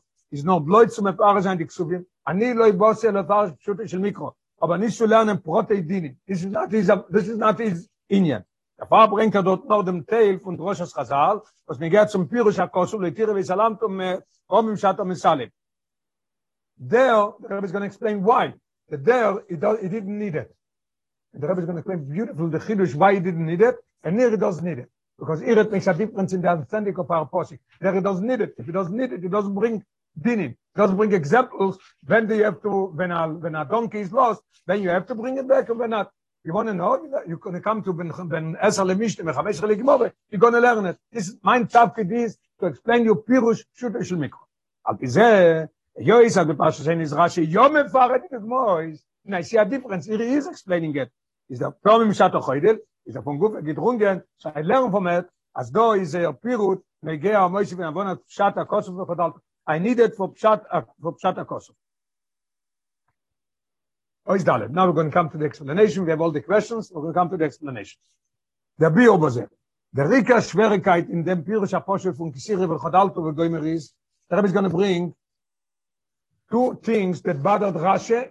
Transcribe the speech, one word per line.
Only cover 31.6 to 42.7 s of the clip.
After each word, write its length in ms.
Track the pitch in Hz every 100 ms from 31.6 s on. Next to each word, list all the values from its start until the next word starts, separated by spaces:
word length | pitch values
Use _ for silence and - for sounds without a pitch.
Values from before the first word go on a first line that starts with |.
| 196 - _ _ 139
when 220 | 208 220
do 80 | 220
you 100 | 214
have 160 | 175
to, 240 | 214 196 190 156
when 160 | 180
a, 160 | 170 160
when 280 | 156 165 156
a 100 | 143
donkey 340 | 220 226 208
is 140 | 196
lost, 280 | 226 247 208 _ _ -
then 160 | 202
you 80 | 185
have 160 | 180 180
to 80 | 226
bring 220 | 240 262
it 100 | 262
back 200 | 269 233
and 80 | 233
when 120 | 233
not. 220 | 220 190 _ _ _ 165
You 80 |
wanna 200 | 185 226
know? 320 | 185 185 262 311 269 175
You're 100 | 160
gonna 220 | 202 175
come 240 | 202 220
to 80 | 190
Ben, 200 | 170 170 151 180
Ben 280 | 165 160 160
Eser 220 | 208 196 185
LeMishnah, 400 | 185 226 170 165
Ben 100 | 143
Chamesh 240 | 196 160
LeGemara, 540 | 214 208 262 277 208 - _
you're 100 | 202
gonna 220 | 233 240
learn 240 | 240 226 185
it. 120 | 165 _
This 160 | 233 180
is, 100 | 240
my 180 | 185 247
tafkid 480 | 208 240 233 - 185
is 240 | 233 233 - _ -
to 60 |
explain 360 | 180